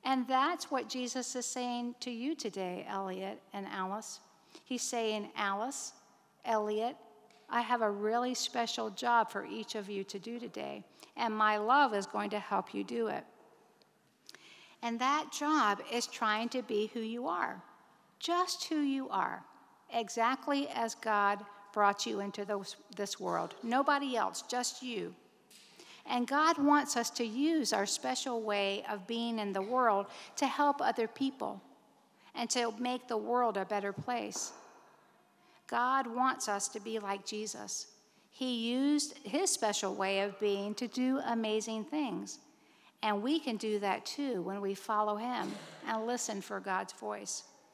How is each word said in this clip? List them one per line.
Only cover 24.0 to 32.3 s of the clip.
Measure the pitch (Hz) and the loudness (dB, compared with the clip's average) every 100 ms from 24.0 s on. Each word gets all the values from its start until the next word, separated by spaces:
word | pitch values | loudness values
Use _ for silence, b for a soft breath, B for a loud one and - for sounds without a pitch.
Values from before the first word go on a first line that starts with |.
| 277 247 | 2 0
else, | 196 190 | 0 -2
just | - 247 247 - | -4 -2 -2 -4
you. | 254 226 175 180 - _ _ B B B B B | -6 -4 -6 -8 -20 _ _ B B B B B
And | - 247 240 | -4 -2 2
God | 277 311 320 | 4 6 6
wants | 285 294 285 254 | 8 6 6 0
us | 233 | 0
to | - | -2
use | 233 220 294 330 240 | -2 2 4 4 4
our | 220 294 | 2 2
special | - 254 262 - 240 | 0 -2 -2 -2 -2
way | 214 208 196 196 - | 0 2 2 0 -4
of | 208 185 | -8 -4
being | 233 233 226 | -2 -2 -2
in | 208 | -2
the | 190 | -2
world | 196 254 240 202 196 B B - | 0 4 6 4 0 B B -2
to | 277 | 0
help | - 285 285 | 4 4 4
other | 285 320 220 | 2 2 -2
people | - 269 262 - 196 - - _ _ _ B B | 0 -2 -2 -8 -8 -14 -20 _ _ _ B B